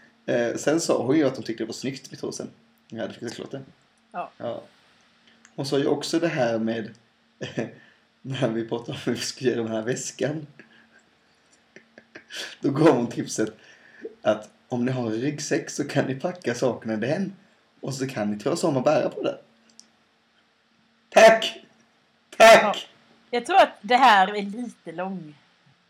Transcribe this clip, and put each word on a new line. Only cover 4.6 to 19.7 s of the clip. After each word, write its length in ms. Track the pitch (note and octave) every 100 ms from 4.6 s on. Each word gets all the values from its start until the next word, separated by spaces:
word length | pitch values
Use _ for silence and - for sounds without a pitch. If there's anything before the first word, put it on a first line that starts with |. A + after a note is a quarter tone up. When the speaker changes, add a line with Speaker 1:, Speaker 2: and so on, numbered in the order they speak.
| - _ _ _ _ _ _ _ - -
Speaker 1:
Hon 100 | C3+
sa 120 | C#3
ju 80 | D3
också 320 | C#3+ - E3
det 80 | E3
här 320 | D3 A#2 A2+
med, 300 | A2+ A#2 G#2 - _ _ _ _
<laughs> 300 | C3 - A2 - - _ _ _
när 280 | B2+ C3 B2
vi 180 | A2+ A2+
pratade 240 | A#2 -
om 60 | - -
hur 80 |
vi 60 | A2+
skulle 300 | - - C3
göra 120 | A#2
den 80 | A2
här 100 | A2
väskan. 640 | A2 C3 - - C3 D#3 D3 - - - _ _ _ _ _ _ _ _ _ - _ - _ - _ - - -
Då 100 | C#3+
gav 240 | C3+ D#3+ B2+
hon 120 | A#2
tipset 440 | - A2 - G#2+ - - - - - - -
att 280 | - G#2 - _ -
om 180 | A#2+ A#2+
ni 60 |
har 140 | B2+ A#2
en 60 | A2
ryggsäck 480 | C#3 D3 - C#3 -
så 180 | - C#3+
kan 180 | C#3+ -
ni 100 | C3
packa 380 | F3+ F3+ - A#2+
sakerna 380 | C3 A2 A2+
i 40 | A2
den. 380 | A#2+ E3+ F#3+ - _ _ _ _
Och 120 | -
så 140 | C3+ C3+
kan 240 | - G#2
ni 80 | G#2
turas 240 | C#3 E3+
om 140 | F3 C3+
och 60 |
bära 260 | A#2+ D3 -
på 140 | -
det. 140 | - - - _ _